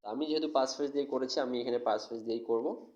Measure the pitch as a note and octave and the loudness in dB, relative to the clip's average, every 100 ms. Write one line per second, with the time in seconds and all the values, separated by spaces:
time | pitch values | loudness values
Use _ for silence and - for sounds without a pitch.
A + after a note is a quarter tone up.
0 | G#2 A#2+ D3+ D#3 D3+ D3 C3 - D3 C#3+ | -6 -4 0 2 2 4 2 0 -2 0
1 | C#3+ C3 C3 D#3+ B2+ B2 B2 A#2+ A#2 G#2+ | 0 0 0 0 0 -2 0 0 2 0
2 | - A#2 A2+ A2+ A#2 A#2 C#3 D#3 - | -2 -8 -2 -4 2 2 2 -4 -10